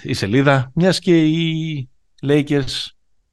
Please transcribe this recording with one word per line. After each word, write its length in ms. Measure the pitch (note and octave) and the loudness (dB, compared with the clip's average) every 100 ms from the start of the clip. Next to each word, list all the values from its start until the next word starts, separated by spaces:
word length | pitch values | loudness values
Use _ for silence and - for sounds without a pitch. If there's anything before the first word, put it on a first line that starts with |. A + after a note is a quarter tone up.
η 100 | - | -6
σελίδα, 580 | C3 G2 A#2+ C#3 C3+ B2+ | -6 0 2 4 2 0
μιας 240 | - F#3 E3 | 0 0 0
και 260 | - E3+ D#3 | 2 2 2
οι 600 | D#3+ E3 D#3+ D#3+ D3+ B2+ _ _ _ C3+ | 0 -2 -4 -6 -8 -10 _ _ _ 0
Lakers 600 | D3 D3 C#3+ C3 - - - _ _ _ | 0 2 -2 -2 -6 -10 -16 _ _ _